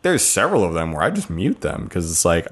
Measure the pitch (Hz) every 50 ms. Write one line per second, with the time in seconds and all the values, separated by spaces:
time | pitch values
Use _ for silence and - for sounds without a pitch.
0 | - 180 175 127 - - - 92 113 175 202 120 95 85 80 82 82 82 78 76
1 | 87 139 202 208 - - 82 82 101 165 - - - - - - - - - 90
2 | 82 80 82 - - 87 85 82 - -